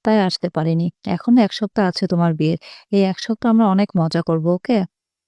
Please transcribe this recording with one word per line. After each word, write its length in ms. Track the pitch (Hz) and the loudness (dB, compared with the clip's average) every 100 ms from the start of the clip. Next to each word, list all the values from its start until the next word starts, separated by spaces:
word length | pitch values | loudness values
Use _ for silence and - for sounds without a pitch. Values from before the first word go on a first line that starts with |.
তাই 180 | - 220 | 0 2
আসতে 280 | 185 - 175 | 0 -2 -6
পারিনি। 380 | 170 160 165 170 - - | -2 -2 0 -2 -6 -6
এখনো 320 | 175 - 247 | -4 2 4
এক 120 | 202 | 2
সপ্তাহ 320 | - 208 - 185 | -2 -6 -2 -2
আছে 180 | - 190 | -2 -2
তোমার 260 | 175 170 | 0 0
বিয়ের, 240 | 160 160 165 - - _ | 0 -2 -2 -8 -20 _
এই 100 | 202 | 0
এক 160 | 190 185 | 0 -2
সপ্তাহ 300 | - 220 233 | -6 -4 2
আমরা 160 | 226 220 | 2 2
অনেক 220 | 190 208 180 | 2 0 0
মজা 240 | 160 165 | 0 -2
করবো, 280 | 165 165 165 | -2 -2 0
ওকে?" 240 | 180 - 226 180 _ _ _ | -2 0 -2 -2 _ _ _